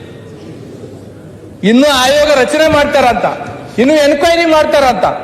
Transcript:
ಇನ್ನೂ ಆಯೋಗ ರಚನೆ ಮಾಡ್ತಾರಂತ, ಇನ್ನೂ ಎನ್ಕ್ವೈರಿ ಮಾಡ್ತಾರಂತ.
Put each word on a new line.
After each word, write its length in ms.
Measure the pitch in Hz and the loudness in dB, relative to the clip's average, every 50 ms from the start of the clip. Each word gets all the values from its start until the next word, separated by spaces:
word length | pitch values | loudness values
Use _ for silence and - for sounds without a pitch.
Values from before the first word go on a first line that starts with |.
| - - - - - - - - - - - - - - - - - - - - - - - - - - - - - - - - - | -20 -20 -20 -20 -20 -20 -20 -20 -18 -18 -18 -18 -18 -18 -18 -18 -18 -18 -18 -18 -20 -20 -20 -20 -20 -20 -20 -20 -20 -20 -12 -2 0
ಇನ್ನೂ 260 | 196 226 254 285 302 | 2 4 4 4 4
ಆಯೋಗ 420 | 277 254 254 262 285 294 294 302 | 2 2 2 2 2 2 2 2
ರಚನೆ 360 | 294 262 247 - 294 302 311 | 4 2 2 0 2 2 2
ಮಾಡ್ತಾರಂತ, 580 | 311 302 285 285 294 285 277 254 247 233 185 - 156 135 - - - - - - - - 202 | 2 4 2 2 2 2 2 2 2 2 0 -2 -4 -4 -6 -10 -14 -14 -14 -16 -10 -2 0
ಇನ್ನೂ 160 | 240 277 311 | 2 2 4
ಎನ್ಕ್ವೈರಿ 500 | 302 285 285 302 285 285 339 339 330 339 | 4 4 2 2 0 0 -2 0 0 2
ಮಾಡ್ತಾರಂತ. 580 | 330 311 311 302 311 311 294 277 254 233 185 - 151 120 - | 2 2 2 2 2 2 2 2 2 0 0 -2 -2 -4 -4